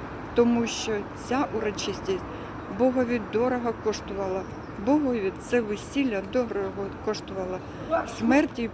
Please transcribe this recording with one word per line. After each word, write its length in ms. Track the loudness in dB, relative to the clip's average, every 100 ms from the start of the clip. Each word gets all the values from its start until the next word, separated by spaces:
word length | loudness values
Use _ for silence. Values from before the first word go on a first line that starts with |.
| -4 -10 -2 4
тому 320 | 6 6 2
що 300 | -2 -2 -2 -4 -8 -2
ця 200 | 0 0 0
урочистість 680 | -2 -2 -4 -4 -2 -2 -4 -10 -10 -10 -6 2
Богові 420 | 4 4 2 0 0
дорого 400 | 0 2 2 -2 -2
коштувала. 600 | -2 -2 -4 -4 -2 -4 -6 -10 -12 -4 4
Богові 480 | 4 4 2 0 -4
це 200 | 0 0
весілля 600 | 2 -2 -2 0 2 0 0
дорого 540 | 0 0 0 -2 -4 -6 -6 -4
коштувало 540 | -4 -4 -6 -4 -6 -8 -10 -2 0 0 0
смерті 520 | 6 6 6 2 -4